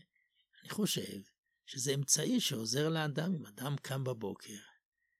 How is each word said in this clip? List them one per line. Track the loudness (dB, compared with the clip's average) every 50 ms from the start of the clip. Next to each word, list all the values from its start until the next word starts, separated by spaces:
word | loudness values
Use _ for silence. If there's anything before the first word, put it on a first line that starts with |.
| -6 _ _ _ _ _ _ _ _ _ _ -18
אני | -12 -8
חושב, | -2 0 2 2 2 0 -2 -4 -6 -10 -12 -14 _ _ _ _ _ _ _
שזה | -12 -8 -4 0 0 2
אמצעי | 2 2 4 4 4 4 4 4 4
שעוזר | 4 2 0 0 -2 0 2 2 2 4
לאדם. | 2 2 0 0 0 0 0 0 0
אם | -2 -4
אדם | -6 -8 -6 -4 -2 -2 -2
קם | -2 -2 -2 -2 0
בבוקר | -2 -2 -2 -2 -4 -4 -6 -10 -12 -14 -14 -14 -16 -20 _ _ _ _ _ _ _ _ _